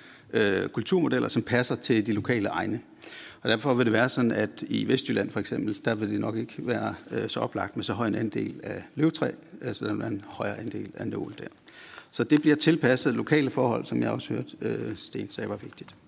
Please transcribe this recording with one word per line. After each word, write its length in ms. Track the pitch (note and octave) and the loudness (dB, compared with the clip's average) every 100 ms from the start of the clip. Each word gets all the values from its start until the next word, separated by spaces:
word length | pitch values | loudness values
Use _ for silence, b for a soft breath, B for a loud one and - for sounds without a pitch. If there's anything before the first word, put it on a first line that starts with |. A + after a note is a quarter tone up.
| B B B | B B B
øh, 360 | A#2 G2+ F#2+ F#2+ | 2 4 4 0
kulturmodeller, 580 | A#2+ - F#3 C3+ B2+ A2+ | -2 2 2 4 2 2
som 140 | B2 | 0
passer 340 | - B2 B2 A#2+ | 2 2 2 -2
til 320 | - A2+ G#2+ | 2 2 2
de 60 | |
lokale 360 | G#2 - A#2+ G2 | 0 0 0 0
egne. 300 | E2+ F#2+ A2+ - - B B B B | -2 -2 -4 -6 -18 B B B B
Og 80 | A2+ | 0
derfor 240 | A2 C3+ | 2 4
vil 120 | B2 A#2 | 4 4
det 80 | |
være 160 | A2 B2+ | 4 4
sådan, 220 | - A#2 | 4 2
at 320 | G#2 G#2 - - | 2 0 -4 -4
i 200 | A2 G#2+ | 0 2
Vestjylland 440 | C3 - A2 G2+ | 2 2 0 0
for 80 | A2 | -4
eksempel, 380 | G2+ A2+ G#2+ G2+ A#2 | -4 -2 -2 -2 -2
der 100 | G#2+ | 0
vil 140 | G#2 | 0
det 100 | G#2 | -2
nok 180 | A2 A2 | -2 -4
ikke 160 | A#2+ - | -6 -6
være, 380 | B2 A2 A2 - - | -2 -2 -2 -6 -6
øh, 180 | A#2+ G#2+ | -4 -2
så 100 | A2+ | -2
oplagt 360 | A#2 G#2 F#2 A2 | -2 -2 -4 -4
med 80 | |
så 100 | G2 | -4
høj 140 | A2+ A2+ | 0 0
en 80 | G#2+ | 0
andel 440 | A2 A2 G#2+ - | -2 -2 -4 -6
af 200 | - G2 - C#3 | -8 -10 -8 0
løvtræ, 360 | D#3+ - B2+ - - - | 2 2 -2 -2 -14 -10
altså 240 | B2+ G2+ G#2+ | -8 -4 -4
der 60 | |
vil 80 | G#2 | -2
være 120 | A2 | -2
en 120 | G2+ G2 | -6 -8
højere 320 | - G#2 G#2 | -6 -4 -4
andel 300 | A2 G#2 G#2 - | -8 -8 -8 -8
af 120 | - | -6
nål 260 | - - - | -6 -6 -10
der. 100 | - - B B B B B | -14 -16 B B B B B
Så 120 | - | -2
det 180 | A#2 D3+ | 4 6
bliver 140 | D3+ D3+ | 6 6
tilpasset 580 | E3+ E3 B2 B2+ D3 | 6 6 4 4 4
lokale 360 | A2+ G#2+ D#3 C3 | 0 2 2 4
forhold, 360 | C3 B2+ A2+ - | 2 2 0 0
som 160 | A#2+ | 0
jeg 80 | A#2 | 0
også 240 | A#2+ - | -2 -4
hørte, 240 | A#2+ B2 - | -6 -6 -6
øh, 360 | A#2 A#2 A#2 G2 | -4 -4 -4 -8
Sten 340 | - A2 G2+ | -10 -8 -8
sagde 180 | - G#2+ | -8 -6
var 80 | G#2 | -8
vigtigt. 380 | A#2+ - - - | -10 -16 -18 -20